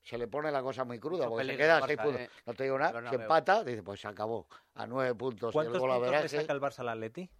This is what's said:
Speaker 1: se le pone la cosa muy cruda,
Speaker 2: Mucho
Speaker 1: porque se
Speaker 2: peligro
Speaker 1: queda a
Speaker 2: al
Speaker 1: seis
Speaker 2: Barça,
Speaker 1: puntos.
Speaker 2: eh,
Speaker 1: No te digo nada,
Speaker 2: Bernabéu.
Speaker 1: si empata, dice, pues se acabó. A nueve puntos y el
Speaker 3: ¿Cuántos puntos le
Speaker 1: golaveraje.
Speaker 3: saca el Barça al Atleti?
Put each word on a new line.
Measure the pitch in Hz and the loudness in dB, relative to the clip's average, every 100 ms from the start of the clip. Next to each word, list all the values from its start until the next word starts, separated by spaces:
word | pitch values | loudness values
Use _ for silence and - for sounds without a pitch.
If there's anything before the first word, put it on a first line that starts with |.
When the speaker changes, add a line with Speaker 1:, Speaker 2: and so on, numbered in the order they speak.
Speaker 1:
se | - 120 | -10 -6
le | 120 | -4
pone | 139 151 | -4 -2
la | 143 | -2
cosa | 131 127 | -2 -4
muy | 127 120 | -6 -4
cruda, | 151 175 | -4 -2
Speaker 2:
Mucho | 127 | -2
Speaker 1:
porque | 113 | 0
se | 131 | -2
Speaker 2:
peligro | 135 | 2
Speaker 1:
queda | 151 | 6
a | 160 | 6
Speaker 2:
al | 135 | 6
Speaker 1:
seis | 151 | 0
Speaker 2:
Barça, | |
Speaker 1:
puntos. | 147 123 | 0 -2
Speaker 2:
eh, | 123 - - | -6 -14 -12
Speaker 1:
No | |
te | 117 | -4
digo | 135 135 | -2 2
nada, | 160 | 0
Speaker 2:
Bernabéu. | 117 120 123 | 0 -2 -4
Speaker 1:
si | |
empata, | 110 160 151 202 | 4 4 6 2
dice, | 175 117 | 2 -6
pues | 92 101 | -6 -8
se | 104 | -8
acabó. | 98 107 113 - - _ - | -4 -4 -4 -6 -20 _ -12
A | 110 | -6
nueve | 127 131 117 | 0 0 0
puntos | 131 113 117 | -2 -2 -2
y | |
el | |
Speaker 3:
¿Cuántos | 151 151 131 | 0 0 0
puntos | 127 | 2
le | 123 | 2
Speaker 1:
golaveraje. | 123 143 156 | 4 2 2
Speaker 3:
saca | 147 156 | -2 -2
el | 143 | -2
Barça | 139 - | -2 -4
al | 123 | -4
Atleti? | 113 113 117 180 - | -4 -6 -8 -14 -16